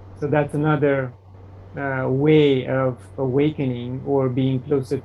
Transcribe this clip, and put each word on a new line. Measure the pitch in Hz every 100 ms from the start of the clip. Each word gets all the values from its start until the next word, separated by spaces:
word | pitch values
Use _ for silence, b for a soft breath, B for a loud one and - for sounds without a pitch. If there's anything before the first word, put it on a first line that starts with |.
| - -
So | 147
that's | 147 147
another, | 147 151 151 143 139 127 - - - - - - 143
uh, | 139 131 131
way | 131 151 156 147 131 127
of | 131 131 127 - -
awakening | 135 131 151 151 135 120 120 131 135
or | 139 131
being | 123 131 131
closer | 135 143 131 135